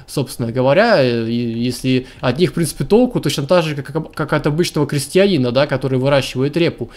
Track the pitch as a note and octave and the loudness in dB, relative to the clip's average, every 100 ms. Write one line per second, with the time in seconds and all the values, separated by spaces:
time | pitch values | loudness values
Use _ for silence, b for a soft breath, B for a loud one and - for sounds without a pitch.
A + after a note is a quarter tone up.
0 | B - C3 - A#2 A#2+ C3 D3+ A#3 F#3 | B -6 -6 -4 -4 0 2 4 4 4
1 | B2+ A#2 A2+ A#2+ A#2+ A2+ B2 B2 C3 B2+ | 2 0 -2 -2 -2 -2 -4 -2 0 0
2 | B2+ B C3+ C3 F3 - D#3+ - C3 G#3+ | -2 B -4 0 0 0 -4 -4 2 4
3 | B3+ F3 C#3+ - C#3+ F3+ D#3+ C#3+ C3+ D#3 | 4 0 -4 -4 0 2 2 -4 -6 -8
4 | E3 - D3 - D#3+ D3+ F3 D#3+ D3 D3 | -8 -8 -2 0 0 0 0 0 -2 -2
5 | C3+ F3+ G3+ E3 B2 B2 D3 C3+ C#3 C3 | 0 2 2 2 2 2 0 0 -2 0
6 | C3 C#3 - B2+ C#3 E3+ E3 - A#2 | 2 2 0 -2 -2 0 0 -2 -10